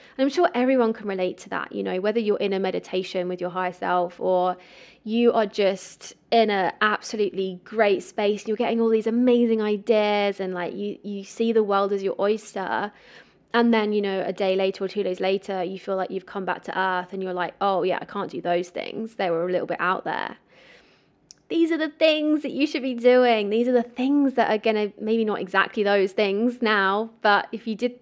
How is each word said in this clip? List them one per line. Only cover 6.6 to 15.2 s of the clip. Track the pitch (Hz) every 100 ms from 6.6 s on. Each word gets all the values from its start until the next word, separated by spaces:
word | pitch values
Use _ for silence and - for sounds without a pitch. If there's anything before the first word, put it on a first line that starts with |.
| 185 -
absolutely | 214 208 - 214 196 185 190 180
great | - 220 208 190
space | - - 208 208
and | 220
you're | 208
getting | 233 226
all | 226
these | 220 220
amazing | 233 254 240 233 220
ideas | 208 208 208 214 208 208 202 196
and, | 190
like, | 180 175
you, | 196 202 -
you | 208 196
see | 196 - 226
the | 220
world | 208 196 196
as | 202
your | 196 -
oyster. | 202 214 - 202 185 113 208 - - - - _ _
And | 233 240
then, | 220 208
you | 208
know, | 196 190 180
a |
day | 185 190
later | 190 190 190
or | 190
two | 208
days | 190 185